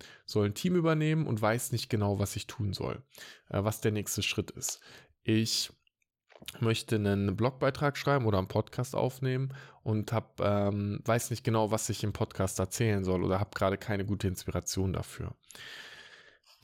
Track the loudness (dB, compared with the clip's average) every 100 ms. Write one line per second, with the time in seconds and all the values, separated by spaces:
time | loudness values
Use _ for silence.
0 | -16 -20 -4 0 2 2 0 2 4 4
1 | 2 2 0 2 2 2 0 -4 0 0
2 | 2 2 0 -2 -8 -4 -4 -2 -4 -6
3 | -10 -20 -20 -20 -6 -2 0 0 0 0
4 | -2 -2 -2 -2 -4 -6 -8 -8 -14 -20
5 | -20 _ 0 2 2 -2 -4 -10 _ _
6 | _ _ _ -20 -18 -2 0 0 0 2
7 | 4 2 2 2 0 2 0 2 0 0
8 | 2 2 4 2 2 0 -2 -4 -4 0
9 | -2 0 -2 0 -2 -6 -16 -8 -2 0
10 | 0 -2 -2 0 2 4 2 0 -2 -2
11 | 0 0 0 -4 0 2 2 2 0 -2
12 | -4 -2 -4 0 -2 0 -2 2 2 2
13 | 2 2 2 2 0 0 0 0 -2 -2
14 | -2 0 0 -2 -4 -4 -2 -2 0 -2
15 | -6 -8 -10 -12 -18 -18 -16 -16 -16 -20
16 | -20 -20 -20 _ _ _